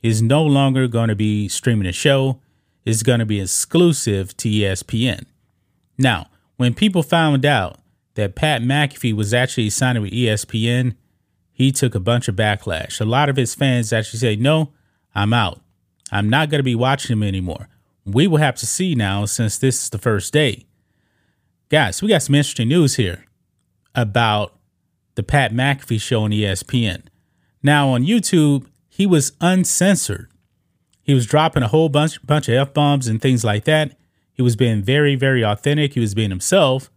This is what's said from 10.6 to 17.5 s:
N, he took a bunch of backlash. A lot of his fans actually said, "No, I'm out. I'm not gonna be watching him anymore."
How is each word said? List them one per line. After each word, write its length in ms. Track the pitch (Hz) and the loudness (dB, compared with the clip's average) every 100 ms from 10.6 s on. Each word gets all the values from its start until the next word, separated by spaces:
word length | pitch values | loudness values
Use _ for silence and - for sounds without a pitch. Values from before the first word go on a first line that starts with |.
| 117 | -2
N, 260 | 123 123 - _ _ _ _ _ | 0 -2 -6 _ _ _ _ _
he 200 | - 131 | 0 0
took 240 | 135 127 104 | 2 -2 -2
a 40 | |
bunch 280 | 92 120 - | -2 -2 -2
of 80 | 95 | -2
backlash. 680 | 107 101 - 80 - - | -2 -2 -4 -8 -8 -6
A 40 | 110 | -2
lot 220 | 123 147 | 0 0
of 100 | 135 | 0
his 180 | 123 - | -2 -2
fans 360 | 139 123 107 | 0 0 0
actually 280 | 113 104 110 | -2 -4 -4
said, 200 | 120 107 | -2 0
"No, 320 | 127 156 151 _ _ _ _ - | 0 0 -2 _ _ _ _ -2
I'm 180 | 104 | 2
out. 280 | 120 95 - _ _ _ _ - | 2 0 -4 _ _ _ _ -8
I'm 180 | 101 104 | -4 0
not 220 | 131 151 | 0 0
gonna 100 | 147 | 0
be 140 | 131 117 | 0 0
watching 380 | 127 139 - | 0 -2 -2
him 100 | 110 | -2
anymore." 440 | 104 95 90 | -2 -4 -6